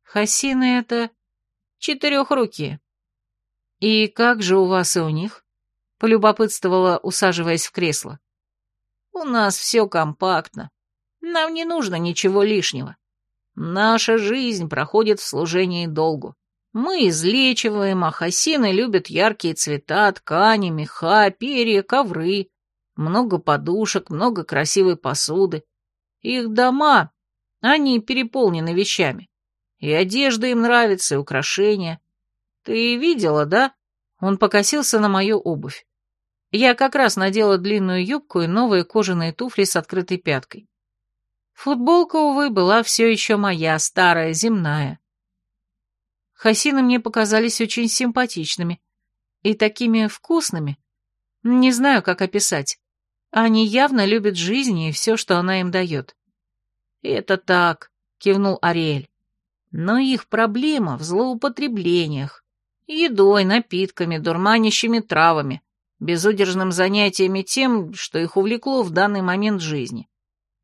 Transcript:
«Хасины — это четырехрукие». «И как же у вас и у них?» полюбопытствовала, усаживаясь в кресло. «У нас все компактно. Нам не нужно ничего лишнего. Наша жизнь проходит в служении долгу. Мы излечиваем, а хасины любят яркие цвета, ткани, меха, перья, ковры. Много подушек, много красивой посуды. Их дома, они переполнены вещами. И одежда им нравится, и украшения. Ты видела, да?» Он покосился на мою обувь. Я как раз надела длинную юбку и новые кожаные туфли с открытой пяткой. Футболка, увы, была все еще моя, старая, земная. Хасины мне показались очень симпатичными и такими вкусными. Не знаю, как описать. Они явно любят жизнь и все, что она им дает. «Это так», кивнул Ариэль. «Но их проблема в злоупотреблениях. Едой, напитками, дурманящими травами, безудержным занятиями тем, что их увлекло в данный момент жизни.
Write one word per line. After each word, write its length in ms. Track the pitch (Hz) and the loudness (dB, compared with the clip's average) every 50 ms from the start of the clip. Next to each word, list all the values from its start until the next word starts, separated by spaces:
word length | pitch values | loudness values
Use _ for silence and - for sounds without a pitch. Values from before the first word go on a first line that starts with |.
| _ | _
«Хасины — 720 | _ - 208 214 208 - - - 277 262 262 254 254 247 247 | _ -4 -4 -2 -2 -2 -2 -2 -2 0 2 2 2 2 0
это 300 | 233 - 233 233 233 226 _ _ _ _ _ _ _ _ _ _ _ _ _ _ | 0 -2 -2 -4 -4 -4 _ _ _ _ _ _ _ _ _ _ _ _ _ _
четырехрукие». 1000 | - - 294 269 - 294 277 277 269 - 294 269 233 - - - 151 139 147 - _ _ _ _ _ _ _ _ _ _ _ _ _ _ _ _ _ _ _ _ | -8 -6 -6 -2 -2 0 0 0 0 0 0 0 0 -2 -4 -8 -10 -10 -10 -12 _ _ _ _ _ _ _ _ _ _ _ _ _ _ _ _ _ _ _ _
«И 280 | 190 220 220 214 214 202 | 0 2 4 4 2 2
как 340 | - - 233 240 247 220 | 0 2 2 2 2 2
же 160 | 196 180 185 196 | 0 2 2 4
у 80 | 190 | 4
вас 300 | 180 190 185 175 - - | 4 2 0 0 0 0
и 60 | 180 | -2
у 80 | 160 156 | -2 -2
них?» 340 | 151 156 180 214 - - _ _ _ _ _ _ _ _ _ _ _ _ | -2 -4 -4 -6 -10 -14 _ _ _ _ _ _ _ _ _ _ _ _
полюбопытствовала, 1000 | 220 226 226 220 208 214 208 - 220 214 - - - 185 185 185 185 185 175 - | 0 2 4 4 4 4 2 2 0 -2 -2 -2 -2 0 2 2 2 2 2 0
усаживаясь 640 | - 185 180 - 208 190 175 175 165 170 165 160 - - | -2 -4 -2 0 0 0 0 0 -2 -2 -2 -2 -4 -6
в 40 | |
кресло. 480 | - 180 180 160 147 - - - 143 - _ _ _ _ _ _ _ _ _ _ _ _ _ _ _ _ _ _ | -6 -4 -2 -2 -2 -4 -8 -12 -14 -18 _ _ _ _ _ _ _ _ _ _ _ _ _ _ _ _ _ _
«У 120 | - 359 311 | -12 -10 -8
нас 340 | 277 240 226 208 196 190 - | -4 -2 0 0 0 -2 -4
все 300 | - - - 226 214 202 | -4 -2 0 0 0 0
компактно. 840 | - 170 156 151 143 - 185 185 180 160 - - - - - 147 _ _ _ _ _ _ _ _ _ _ | 0 -2 -2 -4 -4 -4 -2 0 0 -2 -2 -6 -12 -18 -18 -18 _ _ _ _ _ _ _ _ _ _
Нам 320 | 320 339 339 330 320 330 330 | -10 -6 -4 -2 -2 -4 -4
не 120 | 330 330 | -6 -6
нужно 300 | 330 339 320 240 196 180 | -4 -4 -4 -4 -4 -4
ничего 480 | 165 170 175 170 - - 185 190 202 202 | -4 -4 -4 -4 -2 0 0 2 2 2
лишнего. 540 | 214 214 190 160 - - 127 - - - _ _ _ _ _ _ _ _ _ _ _ _ | 2 2 0 -2 -2 -4 -8 -10 -12 -14 _ _ _ _ _ _ _ _ _ _ _ _
Наша 640 | - 156 165 175 190 214 220 226 220 - 233 226 226 | -10 -8 -6 -2 0 0 2 2 2 2 2 0 2
жизнь 520 | 208 202 233 269 262 240 214 185 165 151 | 0 0 -2 -2 -2 -4 -4 -4 -6 -6
проходит 500 | - 131 151 - - 214 226 214 214 208 | -6 -6 -4 0 0 2 2 2 0 -2
в 80 | - - | -4 -6
служении 600 | - 139 170 160 170 180 190 180 175 175 175 165 | -6 -4 -4 -2 0 0 0 0 -2 -6 -6 -6
долгу. 480 | 151 156 160 160 156 143 - - - _ _ _ _ _ _ _ - | -2 -2 0 0 -2 -4 -8 -12 -16 _ _ _ _ _ _ _ -6
Мы 340 | 220 254 370 381 339 247 180 | -4 -4 -2 0 2 2 2
излечиваем, 960 | 160 156 165 185 226 269 262 262 247 - - 220 208 208 196 196 190 185 175 | 2 0 0 0 2 2 2 2 0 0 -2 -2 -2 0 0 0 0 0 0
а 80 | 160 | -2
хасины 600 | - - 165 170 185 - - 311 320 285 233 202 | -2 -4 -4 -4 -2 -2 -2 0 0 2 2 2
любят 360 | 185 202 247 240 202 185 - - | 2 0 0 0 0 -2 -2 -2
яркие 480 | 160 160 196 220 214 - - 165 156 | -2 0 0 0 0 -2 -4 -4 -4
цвета, 560 | - - 151 147 143 - - 156 196 208 202 | -4 -4 -4 -6 -6 -6 -2 0 2 2 2
ткани, 580 | 185 - _ - 151 170 202 220 220 208 196 175 | 0 -2 _ -4 0 2 4 4 4 2 0 -2
меха, 600 | 160 156 151 - - - 165 165 202 214 208 196 | -4 -6 -6 -8 -10 -6 0 2 4 4 4 4
перья, 500 | 190 - 226 277 285 247 233 226 214 196 | 2 -2 -6 -4 -2 0 0 2 2 0
ковры. 680 | 196 - 247 262 233 196 170 165 160 175 196 202 190 - _ _ _ _ _ _ _ _ _ | 0 0 0 0 0 0 -2 -4 -2 -2 -2 -2 -4 -8 _ _ _ _ _ _ _ _ _
Много 440 | - 151 160 185 226 247 214 185 160 | -6 -4 0 0 0 0 0 0 -2
подушек, 720 | - 151 147 143 147 165 175 214 220 - - 190 - - | 0 0 -2 -2 -2 -2 -2 -2 -2 -2 -2 -4 -6 -6
много 320 | 156 170 202 247 226 175 156 | -6 -2 -2 -2 -2 -4 -6
красивой 520 | - 156 143 151 - - 196 190 185 170 | -4 -4 -4 -2 0 2 2 2 2 2
посуды. 680 | - - 131 135 - - - 156 190 196 175 165 151 - _ _ _ _ _ _ _ _ _ _ _ | -2 -4 -6 -4 -4 -4 -2 0 0 0 0 -2 -6 -10 _ _ _ _ _ _ _ _ _ _ _
Их 320 | - 233 247 254 233 226 214 | -8 -4 -4 -4 -4 -2 0
дома, 580 | 220 247 254 254 277 302 302 269 208 160 - _ _ _ _ _ _ _ _ _ _ | 2 2 2 2 2 4 4 4 4 2 0 _ _ _ _ _ _ _ _ _ _
они 380 | - 240 294 311 285 269 247 226 | 0 2 2 4 4 2 2 0
переполнены 760 | 214 - 254 262 254 226 - 269 240 196 170 160 160 165 170 | 0 -2 -2 -2 -4 -2 0 0 2 2 2 0 -2 -2 0
вещами. 560 | 180 202 - - - 175 139 - - - - _ _ _ _ _ _ _ _ _ _ | 0 0 0 0 0 0 -2 -2 -6 -10 -20 _ _ _ _ _ _ _ _ _ _
И 120 | - 147 | -4 -2
одежда 560 | 151 160 190 185 208 262 277 269 240 220 240 254 | 0 0 0 0 0 0 0 0 0 0 -2 0
им 140 | 247 233 | 0 0
нравится, 540 | 226 233 240 240 233 208 196 185 - - 147 | 2 2 4 4 4 2 2 0 -2 -2 -2
и 20 | 139 | -4
украшения. 800 | 143 - 143 135 147 - - 190 202 214 214 196 180 165 165 - _ _ _ _ _ _ _ _ _ _ _ _ _ | -4 -4 -4 -4 -4 -2 -2 0 0 2 0 0 -2 -6 -10 -12 _ _ _ _ _ _ _ _ _ _ _ _ _
Ты 340 | - 226 226 233 240 240 240 | -4 -2 -2 0 0 -2 0
видела, 480 | 294 349 339 240 175 160 151 151 147 | 0 0 0 2 2 0 2 2 0
да?» 280 | 147 185 226 269 262 - _ _ _ _ _ _ _ _ _ | 2 2 2 2 0 -2 _ _ _ _ _ _ _ _ _
Он 180 | 185 190 196 185 | -2 -2 0 2
покосился 640 | 214 208 - 208 202 - 302 294 269 - - 220 | 2 2 2 2 2 2 0 -2 0 0 2 2
на 100 | 214 202 | 2 2
мою 300 | 196 190 190 208 220 202 | 2 2 2 0 0 0
обувь. 460 | - 175 160 143 - 135 - - - _ _ _ _ _ _ _ _ _ _ _ _ _ | -2 -2 -4 -4 -6 -10 -14 -16 -20 _ _ _ _ _ _ _ _ _ _ _ _ _
Я 240 | - 214 262 247 240 | 0 2 4 4 4
как 200 | - 269 269 - | 4 2 2 2
раз 220 | 285 262 208 - 196 | 2 2 2 2 0
надела 400 | 190 190 190 220 214 202 196 190 | -2 0 2 2 2 4 2 2
длинную 480 | 175 208 214 208 190 185 185 180 180 | 2 0 -2 0 0 0 -2 -2 -2
юбку 360 | 202 277 294 - - - 180 | -2 -4 -6 -6 -4 -4 -2
и 60 | 170 165 | -2 0
новые 360 | 180 226 254 233 202 180 165 | 0 0 2 2 2 0 0
кожаные 500 | - - 220 202 190 180 170 165 165 160 | 0 0 0 0 0 0 -2 -2 -4 -6
туфли 300 | - 247 254 - - 196 | -6 -8 -6 -2 -2 0
с 120 | - - | 0 0
открытой 420 | 175 160 - 185 185 180 - 180 180 | -2 -4 -4 -4 -4 -4 -4 -4 -6
пяткой. 500 | - 165 143 131 - - - - - _ _ _ _ _ _ _ _ _ _ _ _ _ _ _ _ _ _ | -2 -2 -4 -4 -4 -8 -16 -20 -20 _ _ _ _ _ _ _ _ _ _ _ _ _ _ _ _ _ _
Футболка, 640 | - - 277 294 240 240 294 339 349 339 339 - 320 | -10 -6 -4 -2 0 2 4 4 4 4 2 0 0
увы, 320 | 302 294 269 277 294 277 | 2 2 2 0 0 0
была 340 | 214 190 180 185 208 233 226 | 2 2 2 4 4 4 2
все 240 | - - - 226 226 | 2 0 2 2 2
еще 300 | 220 202 - - 214 208 | 2 2 0 0 0 0
моя, 400 | 202 202 180 160 160 160 156 160 | 0 -2 -2 -2 -2 -2 0 0
старая, 540 | - - - 185 180 175 170 165 160 160 160 | -2 -2 0 2 4 4 4 2 0 -2 -2
земная. 640 | 160 214 233 226 196 170 151 147 151 143 135 - - _ _ _ _ _ _ _ _ _ _ _ _ _ _ _ _ _ _ _ _ _ _ _ _ _ _ _ | -2 -2 0 0 0 0 -2 -2 -2 -4 -4 -6 -10 _ _ _ _ _ _ _ _ _ _ _ _ _ _ _ _ _ _ _ _ _ _ _ _ _ _ _
Хасины 500 | - - 220 220 - - 294 277 269 254 | -2 0 0 2 2 0 0 2 2 2
мне 160 | 247 247 240 | 2 2 0
показались 600 | 226 226 220 226 220 202 214 220 233 233 - - | -2 -2 -2 -2 0 2 2 2 2 0 -2 -2
очень 260 | 233 220 - 240 233 226 | -4 -2 -2 -2 -2 -2
симпатичными 920 | - - 254 240 226 254 254 233 - 175 156 - - - 175 170 175 - _ _ _ _ _ _ _ _ _ _ _ _ | -2 -2 -2 -2 0 -2 -2 -2 -4 -6 -8 -6 -6 -6 -6 -6 -6 -8 _ _ _ _ _ _ _ _ _ _ _ _
и 140 | - 208 214 | -2 -2 0
такими 500 | 214 214 214 214 - 247 226 226 220 220 | 2 0 0 0 0 0 0 2 2 0
вкусными. 720 | 214 - - _ - 330 330 320 - 185 160 151 143 143 - _ _ _ _ _ _ _ _ _ _ _ _ | -2 -4 -6 _ -2 0 0 0 -2 -4 -6 -6 -6 -8 -10 _ _ _ _ _ _ _ _ _ _ _ _
Не 300 | - 233 247 254 254 262 | -2 2 4 4 4 4
знаю, 320 | 247 240 262 285 269 208 - | 4 4 2 2 2 2 2
как 180 | 185 180 - | 0 -2 0
описать. 580 | 190 185 - 202 196 - 180 147 139 - - - _ _ _ _ _ _ _ _ _ _ | -2 -2 0 0 -2 0 -2 -2 -4 -6 -8 -10 _ _ _ _ _ _ _ _ _ _
Они 340 | - 220 226 226 220 220 220 | 0 2 2 4 4 4 2
явно 400 | 208 208 254 277 285 269 226 196 | 2 2 2 2 4 2 2 2
любят 320 | 196 214 226 196 208 190 170 | 2 2 0 0 0 -2 -2
жизнь 400 | 170 180 220 269 269 247 190 165 | -2 -2 -2 -2 0 0 -2 -2
и 120 | 160 160 | -2 -4
все, 260 | 147 - - 226 220 220 | -4 -4 -2 0 0 0
что 200 | - - 185 175 | 0 0 0 0
она 220 | 175 185 190 190 | 0 0 -2 -2
им 100 | 180 180 | -2 -2
дает. 440 | 175 185 185 170 156 131 - - - _ _ _ _ _ _ _ _ _ _ _ _ _ _ _ _ _ | -2 -2 -2 -2 -4 -6 -8 -10 -16 _ _ _ _ _ _ _ _ _ _ _ _ _ _ _ _ _
«Это 360 | - - - 196 190 - 190 185 | -6 -4 -4 -4 -2 -2 -2 -2
так», 540 | - - 180 180 175 170 160 - - - _ _ _ _ _ _ | 0 0 2 2 2 2 0 -2 -8 -20 _ _ _ _ _ _
кивнул 400 | - 202 196 196 202 196 185 - | 0 0 2 2 2 0 0 0
Ариэль. 480 | - 175 170 170 160 156 147 139 - - _ _ _ _ _ _ _ _ _ _ _ _ | 0 0 0 0 0 -2 -2 -4 -6 -10 _ _ _ _ _ _ _ _ _ _ _ _
«Но 260 | - 156 165 190 226 254 | -10 -6 -2 0 0 0
их 300 | 269 262 262 - - _ | 2 0 0 -2 -4 _
проблема 680 | - 226 226 220 202 247 277 311 311 269 208 156 127 - | -2 0 0 0 0 -2 -2 -2 0 0 -2 -2 -4 -6
в 40 | |
злоупотреблениях. 1400 | 156 160 175 202 254 254 254 233 - 285 240 - 294 269 226 202 170 175 175 175 165 151 147 147 139 139 - - _ _ _ _ _ _ _ _ _ | -6 -2 0 0 0 0 -2 -4 -4 -6 -4 -4 -6 -6 -4 -4 -2 0 0 0 0 -2 -4 -6 -6 -8 -10 -16 _ _ _ _ _ _ _ _ _
Едой, 580 | - 302 311 339 330 233 196 196 196 208 202 190 | -8 -4 -2 -2 0 2 4 4 6 6 4 2
напитками, 760 | 185 202 240 233 _ - 180 190 185 - - 180 170 165 156 | 2 0 0 -2 _ -4 -4 -4 -4 -4 -6 -6 -4 -4 -4
дурманящими 800 | 151 165 165 170 190 208 226 226 220 214 208 - 233 226 233 233 | -4 -4 -2 0 2 2 2 4 2 2 0 0 0 0 -2 -2
травами, 640 | 214 - 165 151 165 170 165 151 143 139 131 131 _ _ _ _ _ _ _ - | -2 -2 0 2 4 4 4 2 -2 -4 -6 -10 _ _ _ _ _ _ _ -8
безудержным 720 | 147 160 170 165 180 214 220 196 196 185 180 185 185 185 | -4 -4 -2 0 2 2 2 2 0 0 0 -2 -2 -2
занятиями 720 | 175 185 185 190 202 208 208 196 185 - 190 185 190 196 | 0 0 0 0 2 2 2 2 2 2 0 0 0 -2
тем, 520 | 190 - - 262 262 262 240 214 170 156 196 | -4 -4 -2 0 0 2 0 0 -2 -4 -10
что 260 | - - - - 160 | -12 -10 -6 -4 -4
их 180 | 170 165 - 196 | -4 -2 0 0
увлекло 460 | 190 214 240 233 - 269 269 262 214 | 0 0 0 -4 -2 -2 -2 0 -2
в 80 | 175 | 0
данный 300 | 160 180 196 208 202 196 | 0 0 0 0 0 -2
момент 400 | 185 180 180 196 208 214 208 185 | -2 -2 -2 0 0 -2 -2 -2
жизни. 460 | 160 156 151 143 120 - 117 117 - _ _ _ _ _ _ _ _ _ _ _ | -4 -4 -6 -6 -6 -8 -10 -12 -14 _ _ _ _ _ _ _ _ _ _ _